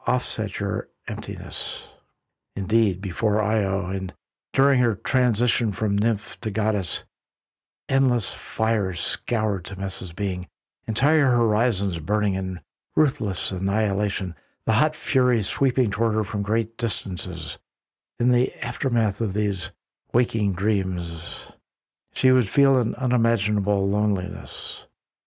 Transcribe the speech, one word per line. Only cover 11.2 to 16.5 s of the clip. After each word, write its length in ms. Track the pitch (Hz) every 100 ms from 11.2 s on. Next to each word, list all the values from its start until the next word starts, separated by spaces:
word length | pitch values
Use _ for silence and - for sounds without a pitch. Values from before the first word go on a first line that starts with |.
| 135
horizons 720 | 120 113 107 123 98 101 82
burning 340 | 80 104 104
in 260 | 95 92 90 - _ _ 160
ruthless 560 | 147 - 104 92 -
annihilation, 840 | 92 98 107 107 98 104 - 92 - _ _ -
the 80 |
hot 200 | 107 151
fury 480 | - - 131 127 117
sweeping 480 | 98 - 135 131 113
toward 220 | 101 113
her 120 | 107
from 180 | 104 104
great 340 | 101